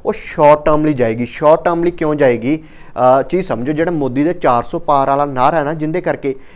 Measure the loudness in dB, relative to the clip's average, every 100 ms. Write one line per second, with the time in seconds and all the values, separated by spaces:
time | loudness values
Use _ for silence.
0 | -8 -6 -6 2 4 4 2 0 0 0
1 | 0 -2 -6 0 2 2 2 0 -2 -2
2 | -2 2 2 2 -2 -4 -6 -20 -10 0
3 | 4 4 2 -2 -2 -4 -4 -2 -2 -2
4 | -2 0 -2 0 0 0 -2 -6 0 2
5 | 2 0 0 0 2 2 -2 -4 -4 -4
6 | -4 -4 -6 -8 -12